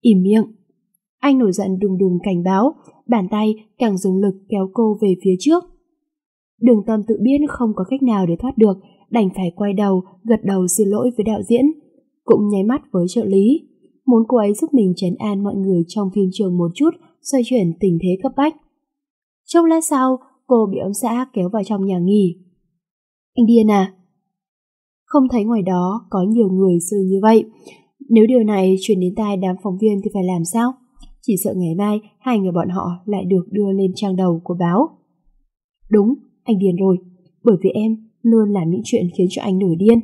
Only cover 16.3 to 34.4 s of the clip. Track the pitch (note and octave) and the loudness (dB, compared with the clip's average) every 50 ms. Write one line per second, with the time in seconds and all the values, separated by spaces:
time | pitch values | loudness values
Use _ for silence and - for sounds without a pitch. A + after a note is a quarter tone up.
16.3 | F3+ - G#3 F#3+ F3 F3+ E3+ E3+ F3 - C#4+ E4 F4 - _ _ _ _ _ - | 0 -2 -4 -2 0 -2 -2 -2 -2 0 0 0 0 -4 _ _ _ _ _ -2
17.3 | C#4 C4 A#3+ A#3+ B3+ A#3+ F#3+ E3+ D#3+ E3+ G3+ F#3+ E3+ E3+ F#3 F3+ F3+ F#3+ - - | -2 -2 0 0 0 0 0 0 -2 -2 -2 0 0 0 0 -2 -4 -2 -4 -6
18.3 | C4+ - C#4 D#4 D#4+ - _ _ _ _ _ _ _ _ _ _ _ _ _ _ | -2 -2 -2 -2 -2 -6 _ _ _ _ _ _ _ _ _ _ _ _ _ _
19.3 | _ _ _ - - E4+ E4 E4 D#4+ E4 D#4+ - D4+ C4+ B3+ C4 C4 B3+ - _ | _ _ _ -2 0 2 2 4 2 0 0 -2 -2 0 0 0 -2 -4 -6 _
20.3 | _ _ _ _ B3+ A#3 A3 G3+ - - - F#3+ G3+ - - A#3 A3+ B3 B3+ C4 | _ _ _ _ 2 2 2 0 -2 -6 -6 -6 -6 -4 -4 -4 -2 -4 -6 -6
21.3 | _ G3+ F3+ F3+ G#3 A3 G3 - A3 G3+ F#3+ G3 F#3+ F3+ F3 F#3 G3+ G#3 G3 F3+ | _ -4 -4 -2 -4 -4 -4 -4 -4 -4 -2 -2 -2 0 0 2 2 4 2 2
22.3 | F3 _ _ _ _ _ _ _ _ _ _ _ _ _ _ _ _ _ _ _ | 0 _ _ _ _ _ _ _ _ _ _ _ _ _ _ _ _ _ _ _
23.3 | _ - A#3 G#3+ A#3 A3+ A3 G#3+ G#3 G3+ F#3+ F#3+ - _ _ _ _ _ _ _ | _ 2 4 6 6 6 6 6 4 2 2 0 -6 _ _ _ _ _ _ _
24.3 | _ _ _ _ _ _ _ _ _ _ _ _ _ _ _ _ - D4 C4 B3+ | _ _ _ _ _ _ _ _ _ _ _ _ _ _ _ _ 0 2 2 2
25.3 | B3 A#3 G3+ A3 A#3+ A3 F#3 F#3 F#3 F3+ F3+ F#3 G3+ A#3 - _ - G3 F3+ G3+ | 0 -2 0 0 -2 -2 0 0 0 0 -2 -2 -4 -6 -10 _ -4 -2 -2 0
26.3 | A3 A#3+ A3+ F#3+ F#3 F#3 G3 F#3+ F3 F3 E3 - G#3 G3+ F#3+ F#3 F#3+ G3 G3 A3 | 2 2 2 2 2 2 2 2 2 0 -2 -2 -4 -2 -2 0 -2 2 4 4
27.3 | A3+ A3 - - _ _ - - - _ _ _ _ _ - - A3+ A3+ G#3+ A3 | 4 4 2 0 _ _ -20 -20 -20 _ _ _ _ _ -4 2 4 6 6 6
28.3 | C4 B3 A3 G#3+ G#3+ G3 F#3 F#3 F#3+ F#3+ F#3+ - G#3+ F#3 F3+ F3+ G3 - G#3+ G#3 | 4 2 2 2 0 0 2 2 0 0 0 -2 -2 0 0 -4 -4 -4 -6 -4
29.3 | G3+ F#3 G3 F#3 F#3 F#3 - G#3 F3+ F#3+ A3 A3 G#3 G3+ F#3+ G#3+ G3 G3+ F#3 F3+ | -4 -4 -4 -4 -6 -4 -6 -8 -6 -2 0 0 0 0 -4 -6 -4 -4 -4 -2
30.3 | F3+ F3 E3 E3 - A3+ A#3 B3+ B3+ _ _ _ _ - - - - _ _ - | -2 -4 -4 -4 -2 -2 -2 -2 -4 _ _ _ _ -20 -20 -20 -20 _ _ -4
31.3 | G3+ F3+ - - G3+ F#3 F3+ E3 E3 F3+ G#3 G#3 G#3 G#3 - - _ _ _ B3+ | -2 -2 -2 -4 -4 -4 -4 -4 -4 -2 -2 -2 -2 -4 -6 -12 _ _ _ -2
32.3 | A#3+ G#3+ F#3+ F#3 E3+ F3+ E3 F#3 F3+ F#3+ - - F3 F3 _ G#3 G#3 F#3+ F#3+ F3+ | -2 0 -2 -2 -2 -2 -4 -4 -6 -6 -6 -8 -10 -10 _ -8 -6 -6 -2 0
33.3 | G3 F3+ F3 - - G#3 G#3 G3 G3 G3 G3 F#3 F#3 - G#3+ G3 F#3 F#3 F#3+ F3+ | -2 -2 -2 -2 -4 -4 -2 -2 0 0 -2 -2 -2 -4 -6 -4 -2 -2 0 0
34.3 | E3+ E3 | -2 -2